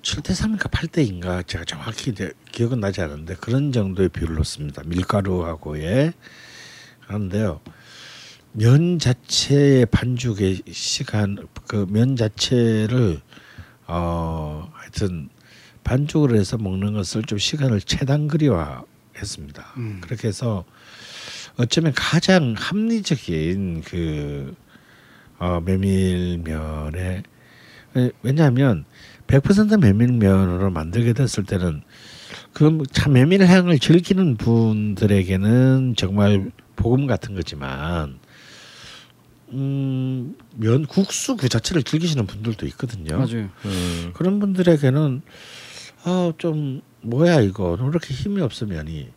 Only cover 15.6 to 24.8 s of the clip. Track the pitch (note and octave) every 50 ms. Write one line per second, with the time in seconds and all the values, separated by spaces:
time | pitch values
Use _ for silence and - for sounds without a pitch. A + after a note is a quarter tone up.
15.6 | - - _ - _ - A#2+ C3 D3 D3 - D#3+ D3 C3 A#2 G#2+ G2 - - A2
16.6 | G#2 F#2+ F#2 F#2+ G2+ G#2 G#2+ G#2+ A#2 - - A2+ A2+ - A2 G#2 - - - D3+
17.6 | C#3 C3 A2 G2 - - - - C#3+ C3 C#3+ D3+ D3 D3 D3 D#3+ D3+ C#3 A2 E2
18.6 | D#2 D2 C2+ A#1+ - _ _ _ _ _ _ - G#2 - - - D#2 C#2 D2 -
19.6 | - - - B2+ A#2 A2 G2+ F#2 F2 - - G#2 - A2 G2+ - B2+ A#2 G#2+ F#2+
20.6 | E2+ _ _ - - - - - - - - - - - - - - - _ -
21.6 | B2 A#2+ - E3+ E3 D3+ C3 - - - - E3+ - - F#3+ F3+ D3 A#2+ A2 G2
22.6 | - - E3+ G#3 A3 A#3 A#3 A3 F#3+ - D#3 B2 - - E2+ D#2+ D#2 E2+ F#2 G2
23.6 | G2 F2+ E2 D#2+ D#2 - - F2 E2+ D#2+ D2+ - D3 C#3+ C#3+ C#3+ C#3 C3 F3+ _
24.6 | _ _ _ -